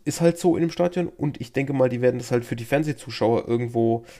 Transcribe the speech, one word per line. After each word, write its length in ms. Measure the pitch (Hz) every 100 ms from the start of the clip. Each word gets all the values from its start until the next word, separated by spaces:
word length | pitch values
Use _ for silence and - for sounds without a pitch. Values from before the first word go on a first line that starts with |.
ist 160 | - -
halt 180 | 170 170
so 180 | 180 165
in 60 |
dem 80 | 165
Stadion 380 | - 175 180 170
und 320 | - 147 -
ich 120 | 123
denke 200 | - 139
mal, 160 | 139 127
die 120 | 120
werden 160 | 123 123
das 120 | 120
halt 120 | 123
für 120 | 120 117
die 80 |
Fernsehzuschauer 840 | 117 143 156 139 - 113 110 117 -
irgendwo 560 | 117 120 117 113 117 - -